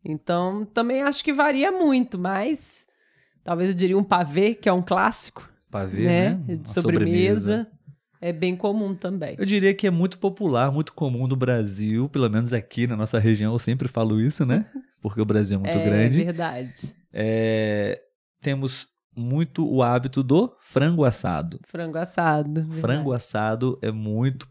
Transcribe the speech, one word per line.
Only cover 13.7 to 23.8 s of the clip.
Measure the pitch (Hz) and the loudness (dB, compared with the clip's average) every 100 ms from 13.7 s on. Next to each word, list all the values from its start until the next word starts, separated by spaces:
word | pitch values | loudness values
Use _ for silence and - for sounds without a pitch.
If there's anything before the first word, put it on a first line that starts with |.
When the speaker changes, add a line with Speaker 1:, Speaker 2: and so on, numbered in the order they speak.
| 123 127 | -2 -2
Speaker 2:
falo | - 113 110 | -2 0 2
isso, | 120 - 131 | 0 0 0
né? | 143 214 269 | 0 -2 -10
Speaker 1:
<laughs> | - _ | -16 _
Speaker 2:
Porque | 107 107 | -8 -2
o | |
Brasil | 107 107 101 98 | 2 2 2 0
é | |
muito | 98 101 | 0 0
Speaker 1:
É, | |
Speaker 2:
grande. | 101 104 113 139 | 2 4 4 2
Speaker 1:
verdade. | 170 165 165 127 127 - 139 - _ | 0 -4 -6 -6 -12 -14 -16 -18 _
Speaker 2:
É, | - 110 110 113 110 107 104 101 101 _ _ _ _ | -4 -2 0 0 0 0 0 -2 -4 _ _ _ _
temos | 143 139 135 131 - _ _ | -6 -4 -4 -4 -8 _ _
muito | - 120 139 165 - 160 | -8 -4 -2 -2 -2 0
o | 131 | 2
hábito | 120 123 127 135 | 2 2 0 -2
do | 131 151 247 _ | 2 4 2 _
frango | - - 147 170 | -4 0 2 4
assado. | 139 113 - 80 165 - - | 2 2 -4 -4 -6 -10 -14
Speaker 1:
Frango | 165 165 160 | -10 -8 -6
assado, | 175 - 165 151 147 151 | -4 0 2 2 0 -2
verdade. | 160 160 | -4 -4
Speaker 2:
Frango | 120 139 143 | -2 0 0
assado | 120 - 107 107 113 127 - | -2 -4 -2 0 0 -2 -2